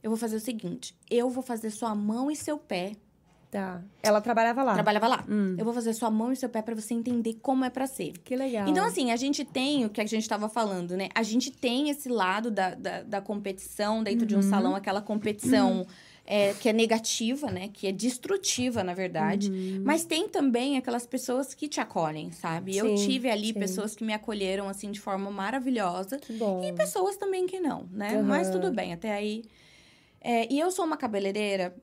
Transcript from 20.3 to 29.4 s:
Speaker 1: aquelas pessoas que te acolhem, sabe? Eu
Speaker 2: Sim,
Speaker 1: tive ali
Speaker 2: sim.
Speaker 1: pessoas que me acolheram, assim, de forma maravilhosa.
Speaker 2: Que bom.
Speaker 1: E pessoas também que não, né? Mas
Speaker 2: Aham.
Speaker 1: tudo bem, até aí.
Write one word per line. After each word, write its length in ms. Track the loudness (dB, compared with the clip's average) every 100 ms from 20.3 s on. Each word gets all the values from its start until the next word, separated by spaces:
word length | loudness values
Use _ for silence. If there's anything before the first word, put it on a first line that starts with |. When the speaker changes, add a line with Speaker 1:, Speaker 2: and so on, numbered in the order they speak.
| 2 4 4 2 0
Speaker 1:
aquelas 300 | 0 -4 -4
pessoas 480 | -6 -2 -2 -2
que 140 | -6 -6
te 120 | -4
acolhem, 520 | -2 0 0 -2 -8
sabe? 440 | -8 -4 -4 -2 0
Eu 120 | 2 4
Speaker 2:
Sim, 80 | 2
Speaker 1:
tive 240 | 2 0
ali 220 | 0 -2
Speaker 2:
sim. 80 | -2
Speaker 1:
pessoas 340 | -2 -2 -4
que 80 | -4
me 80 | -4
acolheram, 560 | -4 -4 -2 0 0 -2
assim, 220 | -6 -8
de 100 | -8
forma 300 | -4 -4 -4
maravilhosa. 880 | -4 -2 -2 0 0 0 -2 -4 -8
Speaker 2:
Que 140 | -8
bom. 300 | -2 0 0
Speaker 1:
E 80 | -2
pessoas 440 | 0 0 2 0 0
também 300 | -4 -2 -2
que 140 | -2
não, 280 | -2 -2 -8
né? 280 | -6 -2 2
Mas 280 | 2 2 2
Speaker 2:
Aham. 120 | 0
Speaker 1:
tudo 140 | 0
bem, 180 | 0 -4
até 200 | -6 -4
aí. 300 | -2 -2 -4